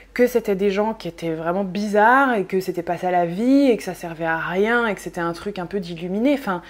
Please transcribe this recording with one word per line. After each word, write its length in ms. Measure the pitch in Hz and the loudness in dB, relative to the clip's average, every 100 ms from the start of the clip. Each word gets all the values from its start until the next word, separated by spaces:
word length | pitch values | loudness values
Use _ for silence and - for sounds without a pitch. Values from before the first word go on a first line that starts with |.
| - | -6
que 120 | - 247 | 0 2
c'était 300 | 240 220 190 | 2 0 0
des 160 | 202 | 0
gens 240 | 190 214 220 | 2 -2 -4
qui 120 | 170 | -10
étaient 280 | - 170 160 | -8 -6 -4
vraiment 280 | 165 185 | -2 -2
bizarres 680 | 196 202 208 208 220 262 269 | -2 -4 0 4 6 6 4
et 120 | 226 180 | 2 0
que 140 | 190 | -2
c'était 220 | 185 170 | -2 -4
pas 160 | 165 170 | -4 -4
ça 140 | 180 | 0
la 160 | 180 170 | 0 0
vie 420 | 180 247 277 277 | 0 4 4 6
et 80 | 220 | 2
que 60 | |
ça 100 | - | -2
servait 320 | 175 170 160 165 | -10 -10 -6 -2
à 140 | 160 | -2
rien 480 | 160 185 214 240 226 | -2 0 2 2 0
et 80 | 190 | -4
que 60 | |
c'était 200 | 175 175 | -6 -6
un 120 | 170 | -4
truc 260 | 170 208 196 | -4 -8 -8
un 80 | 175 | -6
peu 120 | 202 | -6
d'illuminé. 540 | 175 165 175 202 269 | -8 -8 -6 0 2
Enfin, 300 | 277 202 175 | 0 -2 -6